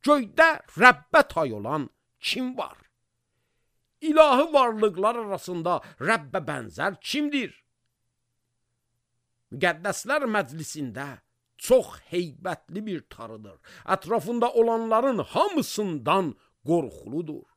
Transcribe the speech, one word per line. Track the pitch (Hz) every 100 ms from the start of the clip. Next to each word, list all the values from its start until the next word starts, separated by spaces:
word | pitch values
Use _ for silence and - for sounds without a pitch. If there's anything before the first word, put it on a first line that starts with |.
Göydə | - 294 214 - 320 302 -
Rəbbə | - 254 151 _ -
tay | 277 - 147 104
olan | 104 151 131 _ _ _
kim | - - 254 254
var? | 175 - _ _ _ _ _ _ _ _ _ _ _ _
İlahi | 311 311 302 254 320
varlıqlar | 294 247 220 214 175 208 240
arasında | 214 190 - 180 165 170 - -
Rəbbə | 185 226 143 190
bənzər | 151 143 110 92 165 190
kimdir? | - 285 294 285 220 - _ _ _ _ _ _ _ _ _ _ _ _ _ _ _ _ _ _ _
Müqəddəslər | 131 175 165 190 - 208 302 269
məclisində | 214 143 156 151 151 135 107 139 131 _ _ _ _
çox | - 254 - - _
heybətli | 175 175 - 185 165 _ 165
bir | 214 170
tarıdır. | - - 113 110 104 - - -
Ətrafında | - 190 - 226 156 240 240
olanların | 247 226 226 226 220 269 226
hamısından | 139 - 392 349 - - 208 156 117 185 175 - _ _ -
qorxuludur. | 170 131 - - 143 160 147 -